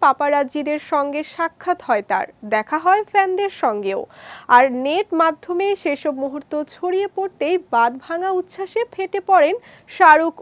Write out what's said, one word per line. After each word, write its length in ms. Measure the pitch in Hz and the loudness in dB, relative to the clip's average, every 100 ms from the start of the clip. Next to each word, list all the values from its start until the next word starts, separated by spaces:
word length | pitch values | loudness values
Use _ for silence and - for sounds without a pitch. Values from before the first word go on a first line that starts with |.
পাপারাজ্জিদের 760 | 294 262 285 285 277 302 294 294 - | 2 2 0 0 0 -4 -4 -6 -2
সঙ্গে 300 | 294 285 294 302 | -2 -2 -6 -8
সাক্ষাৎ 460 | - 330 _ 359 349 - | -6 -6 _ -6 -6 0
হয় 180 | 214 - | -2 0
তার, 160 | 196 - - 208 | -4 -4 -10 -4
দেখা 240 | 214 - 311 | -4 -2 -2
হয় 180 | 349 415 415 | 2 2 2
ফ্যানদের 420 | 403 381 370 403 - | 0 0 -2 -4 -2
সঙ্গেও। 380 | 254 208 196 190 - - - - - 247 | -2 -2 -4 -4 -8 -16 -20 -16 4 6
আর 80 | 269 247 | 6 2
নেট 240 | 269 339 427 320 | -2 -2 -2 0
মাধ্যমে 460 | 320 311 - 349 392 392 | 0 0 -6 -2 -2 -2
সেসব 320 | 320 285 311 269 | -2 -2 -4 -4
মুহূর্ত 280 | 269 285 - 302 294 | -6 -8 -8 -6 -6
ছড়িয়ে 340 | - 359 381 403 - | -8 -4 -2 -4 -4
পড়তেই 380 | 381 - 294 359 - | -8 -4 -2 -2 -2
বাঁধ 200 | 233 233 254 | 0 0 -2
ভাঙা 260 | - 339 381 370 | -8 -6 -4 -4
উচ্ছ্বাসে 420 | 359 - 392 440 466 | -6 -10 -6 -4 -6
ফেটে 260 | - 381 392 392 | -6 -6 -6 2
পড়েন 240 | 359 302 466 - - _ | 4 4 0 -8 -20 _
শাহরুখ 440 | - 339 220 330 - | 4 6 6 4 -4